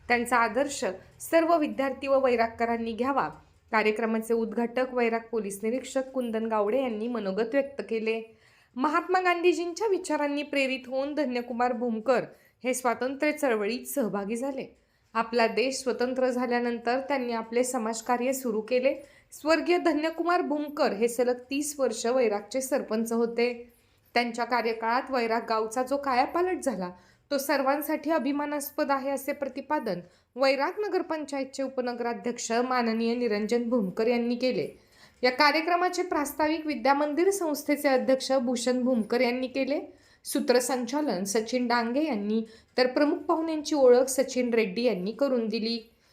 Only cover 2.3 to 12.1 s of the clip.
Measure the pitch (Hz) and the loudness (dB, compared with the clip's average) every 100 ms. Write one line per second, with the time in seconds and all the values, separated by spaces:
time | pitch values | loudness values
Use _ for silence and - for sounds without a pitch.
2.3 | 240 226 226 233 233 226 220 254 269 156 | 2 0 0 -2 -2 -4 -4 -2 0 -2
3.3 | - - _ - 220 214 214 226 220 220 | -6 -20 _ -2 2 2 2 0 -2 0
4.3 | 233 220 233 233 254 254 247 233 226 226 | -2 0 -2 -2 -2 -2 0 0 0 -4
5.3 | 233 196 196 220 254 - 269 262 262 240 | -6 -4 -4 -4 -4 -4 -4 -4 -4 -2
6.3 | 220 226 220 202 254 262 214 233 240 196 | -2 0 0 2 2 0 -2 -4 -4 -2
7.3 | 190 233 277 277 - 196 226 220 226 226 | -2 0 0 -2 -4 -4 -2 -2 -4 -6
8.3 | - _ _ _ 247 294 320 349 370 359 | -20 _ _ _ -4 0 0 0 0 2
9.3 | 349 349 311 349 339 427 381 - 294 285 | 4 4 2 0 -2 0 0 0 -2 0
10.3 | 285 294 277 262 262 247 269 277 294 277 | -2 -2 0 0 -2 -4 -4 -2 -2 -2
11.3 | 247 240 233 247 233 247 220 220 | -2 -4 0 0 0 -2 -2 2